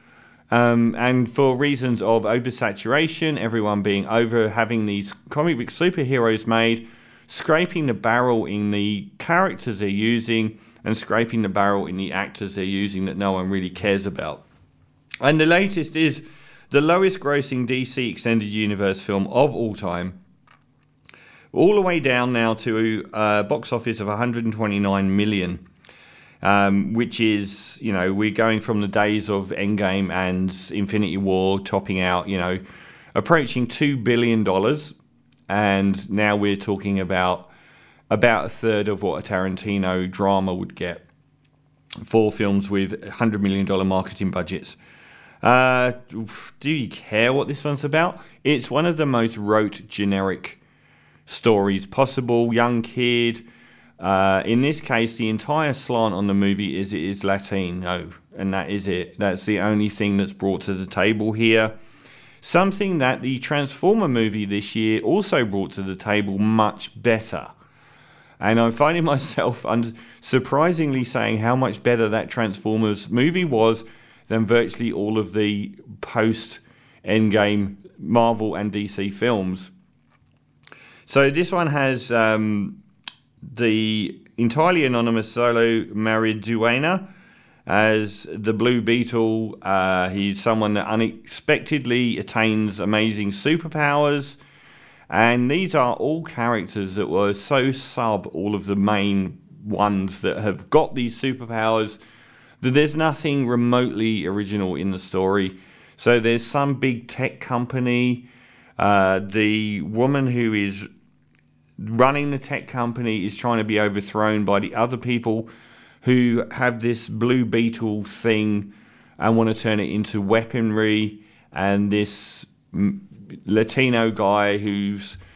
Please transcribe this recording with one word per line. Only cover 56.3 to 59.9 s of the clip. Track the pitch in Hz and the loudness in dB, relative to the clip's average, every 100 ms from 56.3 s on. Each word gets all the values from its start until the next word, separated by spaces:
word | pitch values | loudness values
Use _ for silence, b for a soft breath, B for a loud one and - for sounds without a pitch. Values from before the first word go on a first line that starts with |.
movie | 98 98 98 98 80 | 2 2 0 -2 -4
is | 98 | -4
it | 98 | -4
is | 87 98 | -4 -4
Latino, | 98 98 - 98 87 90 90 90 82 - _ - | -2 -2 -2 -4 -4 -6 -6 -6 -8 -16 _ -8
and | 95 | -4
that | 98 80 | -4 -4
is | 101 98 | -4 -2
it. | 90 87 - | -4 -6 -4
That's | 101 92 - | -2 -2 -2
the | 101 | 0
only | 104 104 | 2 0
thing | 107 | 0